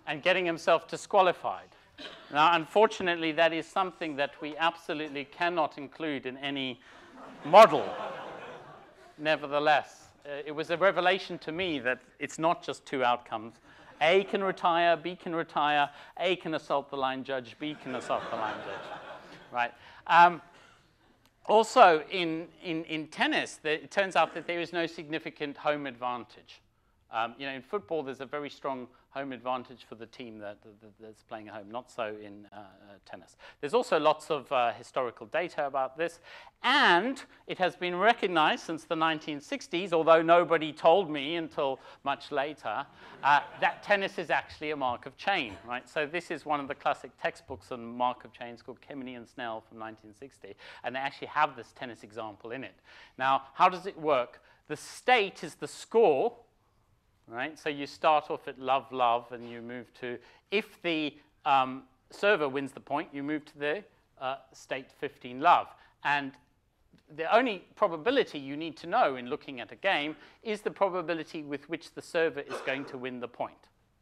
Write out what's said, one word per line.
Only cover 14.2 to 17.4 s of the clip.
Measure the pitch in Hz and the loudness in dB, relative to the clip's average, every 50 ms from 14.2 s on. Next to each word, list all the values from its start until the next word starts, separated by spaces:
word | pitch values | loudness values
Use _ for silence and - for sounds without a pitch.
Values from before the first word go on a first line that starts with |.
| 196 | 2
can | 196 - 202 196 | 2 -2 -2 -2
retire, | 190 180 - - 180 165 170 170 170 165 | -2 -2 0 0 2 2 4 4 4 4
B | 156 156 175 180 | 2 0 -8 -10
can | - - 185 165 | -8 -8 -6 -4
retire, | 165 160 - - 165 147 147 147 147 143 143 - - - - - - | -4 -4 -4 -2 0 2 2 4 2 2 0 -2 -14 -20 -18 -8 -2
A | 170 185 180 | 0 0 0
can | 180 - 165 156 | -2 -2 -6 -6
assault | 143 - - 156 143 139 - | -6 -4 -2 -2 -2 -2 -4
the | 139 | -6
line | 139 131 131 131 131 127 | -4 -2 -2 -4 -4 -6
judge, | - 135 131 | -6 -6 -6